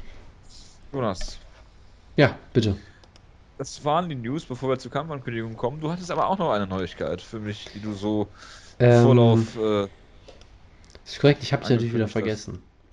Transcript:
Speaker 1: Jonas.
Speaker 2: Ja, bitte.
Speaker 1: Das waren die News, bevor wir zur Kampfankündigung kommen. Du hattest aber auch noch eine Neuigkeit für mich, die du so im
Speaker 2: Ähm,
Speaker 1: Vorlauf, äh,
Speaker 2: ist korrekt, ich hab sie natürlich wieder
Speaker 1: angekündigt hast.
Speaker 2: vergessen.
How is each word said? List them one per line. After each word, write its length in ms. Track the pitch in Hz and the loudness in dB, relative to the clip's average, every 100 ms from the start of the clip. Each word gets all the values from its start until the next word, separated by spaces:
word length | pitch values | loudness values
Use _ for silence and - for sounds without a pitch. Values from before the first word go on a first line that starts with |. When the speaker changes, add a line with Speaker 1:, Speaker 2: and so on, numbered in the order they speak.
| - - - - - - - - - | -18 -18 -20 -20 -20 -20 -20 -20 -12
Speaker 1:
Jonas. 460 | 139 113 92 - - - - - - - - - - | -6 -4 -4 -8 -10 -20 -20 -20 -20 -20 -20 -4 2
Speaker 2:
Ja, 220 | 131 - - | 2 2 -4
bitte. 220 | 123 110 - - - - - - - _ - | 0 0 -2 -8 -20 -20 -20 -20 -20 _ -14
Speaker 1:
Das 260 | 135 - 143 | -14 -6 -2
waren 220 | 160 180 | 0 -2
die 80 | 135 | -6
News, 300 | 113 151 - | -6 -8 -8
bevor 240 | 123 131 | -6 -2
wir 100 | 131 | -4
zur 120 | 120 | -4
Kampfankündigung 640 | 139 160 143 123 117 113 110 | -8 -8 -10 -8 -8 -8 -4
kommen. 240 | 120 151 | -6 -4
Du 100 | 156 | -6
hattest 200 | 180 175 | -6 -6
aber 160 | 151 - | -2 -2
auch 100 | 190 | 0
noch 140 | 160 | 0
eine 160 | 104 95 | 0 -2
Neuigkeit 540 | 95 90 - 78 90 | -4 -6 -6 -6 -6
für 180 | - 110 | -10 -10
mich, 300 | 107 104 - | -10 -10 -12
die 60 | 101 | -12
du 140 | 107 | -10
so 340 | 101 104 107 104 - - - - - | -6 -2 -2 -2 -8 -20 -20 -12 2
im 80 | 120 | 6
Speaker 2:
Ähm, 160 | 120 | 8
Speaker 1:
Vorlauf, 520 | 120 123 117 113 113 117 | 8 8 8 6 2 -2
äh, 260 | 110 104 98 - - - - - - - - - - - - | 0 0 -2 -6 -20 -20 -20 -20 -20 -20 -20 -20 -20 -20 -18
Speaker 2:
ist 140 | - | 2
korrekt, 240 | 143 143 | 2 4
ich 100 | - | 0
hab 100 | 135 | -4
sie 100 | - | 2
natürlich 200 | 117 117 | 0 2
wieder 120 | 113 107 | -2 -2
Speaker 1:
angekündigt 320 | 113 104 107 | -2 -2 -4
hast. 80 | - | -8
Speaker 2:
vergessen. 180 | 92 - _ _ | -14 -16 _ _